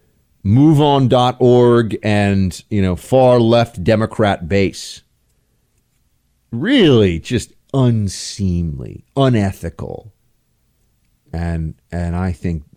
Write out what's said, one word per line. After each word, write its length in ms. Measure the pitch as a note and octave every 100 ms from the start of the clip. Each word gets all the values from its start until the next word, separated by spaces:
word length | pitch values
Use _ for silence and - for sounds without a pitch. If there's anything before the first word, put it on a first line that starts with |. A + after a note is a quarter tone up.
| _ _ _ _
move 380 | F#2+ B2 D#3 C#3+
on 260 | D3 C#3 B2+
dot 300 | B2+ B2 B2
org 580 | B2 B2 A#2+ A#2+ A2+ G#2
and, 580 | G#2+ G#2 G2+ G2 F#2 - -
you 120 | G#2
know, 160 | F#2+ F2
far 420 | - C3 B2+ B2
left 420 | A2+ A#2 A2+ -
Democrat 680 | F2+ G#2+ A2 - G#2 - D#2+
base. 540 | G2 F#2 - - - _ _ _ _ _ _ _ _ _ _ _ _ _ _ _
Really 680 | A#2 E3+ C#4 E3 A#2+ G2 E2
just 340 | - B2 - _ _
unseemly, 1300 | C3+ B2 A2+ G2 - - - F#2+ F2 E2+ C#2 G#1+ - _ C3+
unethical, 960 | C3+ A2+ G2 G2 E2 - G1+ - G#2+ _ _ _ _ _ _ _ _ _ _ _ _
and, 420 | E2 E2+ E2 D#2+ - _
and 240 | F2 E2+ F2
I 160 | F#2
think 320 | F2 F2 E2 -